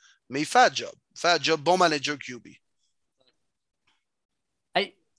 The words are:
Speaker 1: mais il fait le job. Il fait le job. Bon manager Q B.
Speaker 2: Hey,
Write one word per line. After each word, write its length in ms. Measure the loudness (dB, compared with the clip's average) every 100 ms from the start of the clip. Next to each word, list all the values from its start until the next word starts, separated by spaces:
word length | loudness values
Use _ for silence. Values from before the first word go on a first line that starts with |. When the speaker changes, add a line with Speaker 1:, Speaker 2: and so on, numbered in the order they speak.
| _ _ -10
Speaker 1:
mais 120 | -6
il 40 | 0
fait 240 | 4 4
le 40 | 2
job. 180 | -10 -16 _ -4
Il 40 |
fait 160 | 0 0
le 60 | 0
job. 160 | 0
Bon 160 | 0 2
manager 400 | 2 2 -4 -8
Q 180 | -12 -16
B. 100 | -20 -20 _ _ _ _ _ _ _ _ _ _ _ _ _ _ _ _ _ _ _ _ _ -4
Speaker 2:
Hey, 200 | -4 -8 _